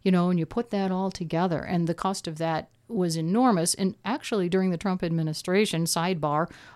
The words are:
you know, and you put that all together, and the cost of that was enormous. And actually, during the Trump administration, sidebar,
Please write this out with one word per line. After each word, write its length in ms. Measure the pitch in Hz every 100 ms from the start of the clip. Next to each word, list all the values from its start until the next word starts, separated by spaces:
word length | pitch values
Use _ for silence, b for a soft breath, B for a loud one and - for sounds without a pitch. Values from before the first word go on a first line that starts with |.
you 80 | 190
know, 180 | 180 175
and 100 | 175
you 60 | 156
put 220 | 240 233
that 200 | 202 190
all 200 | 185 190
together, 480 | - 165 165 180 160
and 280 | - 175 170
the 60 |
cost 340 | 170 190 196 -
of 100 | 156
that 300 | 165 156 - _ -
was 300 | 226 175 160
enormous. 560 | 160 214 254 185 170 -
And 200 | 190 - 190
actually, 420 | 262 - 214 175
during 220 | 190 190
the 60 | 170
Trump 260 | 202 185
administration, 800 | 170 165 156 151 - 190 214 160 165
sidebar, 640 | 170 175 180 147 151 170 B B